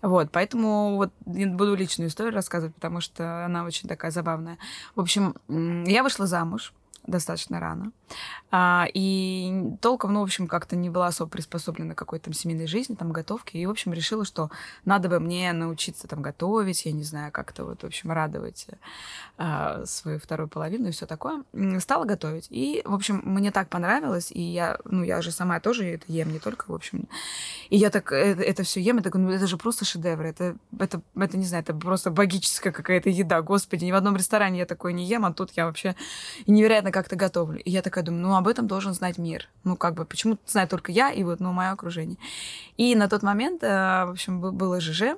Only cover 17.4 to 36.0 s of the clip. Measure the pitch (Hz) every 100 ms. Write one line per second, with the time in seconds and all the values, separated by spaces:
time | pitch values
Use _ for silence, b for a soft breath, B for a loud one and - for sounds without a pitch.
17.4 | - - - - - - - 160 156 151
18.4 | - - - - B B B B B -
19.4 | 165 151 151 - - - 160 151 - 156
20.4 | 156 - 156 214 214 156 156 156 262 311
21.4 | 269 - 196 185 - 277 240 196 156 160
22.4 | - - 269 302 - 202 202 196 - 190
23.4 | 202 202 190 180 175 247 302 180 175 -
24.4 | 170 175 170 - - 185 175 180 170 165
25.4 | 180 170 202 240 185 165 - 165 160 156
26.4 | 214 226 - 165 - - - B B B
27.4 | B B B 202 208 - - 135 196 180
28.4 | - 190 185 - 185 240 185 185 185 190
29.4 | 190 175 233 233 202 175 170 160 160 156
30.4 | 180 170 _ - 190 175 - - 190 190
31.4 | 185 175 156 156 165 185 - 160 202 185
32.4 | - - 190 - - 185 196 180 175 170
33.4 | 156 196 - 175 175 190 196 196 185 214
34.4 | 202 180 175 170 180 175 180 233 196 160
35.4 | 190 - 165 156 190 180